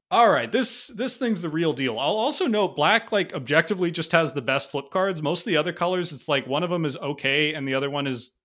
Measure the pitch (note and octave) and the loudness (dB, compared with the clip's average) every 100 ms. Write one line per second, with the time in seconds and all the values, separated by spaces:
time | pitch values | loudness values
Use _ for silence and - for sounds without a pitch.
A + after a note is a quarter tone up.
0 | _ G3+ A3+ C#3+ A#2 C4 C4 - - A3 | _ 4 6 4 2 0 0 -2 -6 -6
1 | B3+ - B3 F#3+ E3+ D#3 E3 B2+ C3 A2 | -6 -2 -2 -2 -2 -2 0 0 -2 0
2 | C#3+ G#3+ B3 D4+ F4+ G#3+ F#3+ D3 D3+ A3 | 0 0 0 0 0 2 0 2 4 4
3 | - G#3 F3+ E3 B2 D3 E3 F#3+ F3 E3 | 2 -2 -2 -4 2 2 4 0 0 -2
4 | D#3+ E3 D#3 C3 A#2+ C3+ - C#3+ C3+ F#3 | 0 2 2 0 -2 -2 -2 -6 -4 -2
5 | G3 F3 D3 E3+ A#3+ D#3 D#3+ E3+ F3 F#3 | 0 0 -2 -2 0 0 0 0 0 0
6 | F3 C#3 - C#3 B2 C#3 F3 F3 D#3 C3 | -2 -6 -2 0 0 -2 0 0 -2 -2
7 | C#3 D3 C3+ C#3+ D3+ D3+ C3+ C3+ C#3 C#3+ | -6 -2 0 2 0 -2 -4 -2 -2 -2
8 | C#3 B2 - - | -4 -4 -8 -18